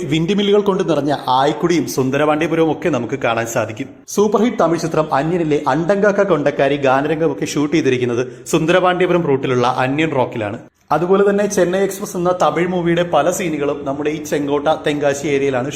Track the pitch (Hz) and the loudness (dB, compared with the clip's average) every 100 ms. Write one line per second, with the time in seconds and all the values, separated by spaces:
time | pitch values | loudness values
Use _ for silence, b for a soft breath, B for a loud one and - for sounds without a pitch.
0 | 170 160 165 202 202 202 202 185 170 151 | 0 -2 0 0 2 2 2 0 0 0
1 | 139 139 - 127 139 151 170 170 123 - | 0 -2 0 2 2 2 0 0 0 -2
2 | 131 139 151 151 160 160 160 143 180 135 | 0 2 2 0 0 2 0 0 -2 -2
3 | 117 135 127 113 117 131 107 107 135 - | -4 -4 -2 -2 -2 -2 -4 -6 -12 -14
4 | - - 208 214 233 220 165 165 160 165 | -6 0 2 2 0 2 0 0 -2 -2
5 | 156 135 151 180 160 147 147 131 170 202 | 0 0 0 0 0 0 0 0 0 2
6 | 208 196 196 156 143 143 139 147 131 131 | 2 2 2 2 0 0 0 2 2 2
7 | 147 156 160 135 151 156 147 165 131 123 | 2 0 -2 -2 -4 -2 0 2 2 0
8 | 120 117 127 B - 165 156 180 180 180 | 0 -2 -4 B -4 0 2 2 2 2
9 | 180 175 165 135 135 127 123 131 131 143 | 2 2 2 0 0 2 2 0 0 0
10 | 160 135 120 120 104 107 - _ _ 156 | 0 0 -2 -2 -6 -8 -12 _ _ 0
11 | 175 196 202 202 202 202 175 185 196 - | 2 4 4 2 0 0 0 2 -2 -4
12 | 202 185 175 180 156 160 170 180 170 170 | -8 -4 -2 0 0 0 -2 -2 0 0
13 | 170 165 151 180 180 151 143 143 139 143 | 2 2 2 0 -4 -2 -4 -4 -6 -4
14 | 147 156 147 170 143 143 147 156 156 147 | -4 -4 -4 -4 -2 -2 0 -2 -2 -2
15 | 143 139 160 139 139 131 135 | -2 -2 -2 0 0 0 -4